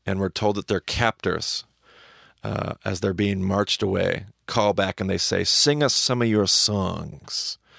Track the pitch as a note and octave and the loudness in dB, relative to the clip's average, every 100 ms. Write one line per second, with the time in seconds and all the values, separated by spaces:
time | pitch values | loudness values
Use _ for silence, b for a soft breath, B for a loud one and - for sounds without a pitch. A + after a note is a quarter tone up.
0 | - F#2+ F#2+ - G#2+ G2+ - G2 - - | -4 -2 -2 0 0 0 -2 -4 -2 0
1 | A#2 - F#2+ D#2+ - - - _ B B | 0 0 -2 -4 -4 -6 -10 _ B B
2 | B B B B G#2 G#2 - - G2+ F#2+ | B B B B -6 -4 -4 -6 -6 -2
3 | G2+ F2+ G2+ G2 F#2+ G2 G2+ - G2+ F#2 | -2 0 0 0 0 0 0 0 0 0
4 | F#2 F2 G2 - - A#2 G#2 G2 F#2+ - | 0 -2 -6 -16 -6 0 2 2 0 -2
5 | F#2+ F#2+ - F#2+ F#2 - D3 D3 C#3 - | -2 -2 0 0 2 2 2 2 2 2
6 | - B2 A#2 G#2+ G2 - - G#2 F2+ E2+ | 0 2 4 4 4 2 2 2 0 -2
7 | D#2 - - - - - B | -8 -12 -10 -8 -6 -10 B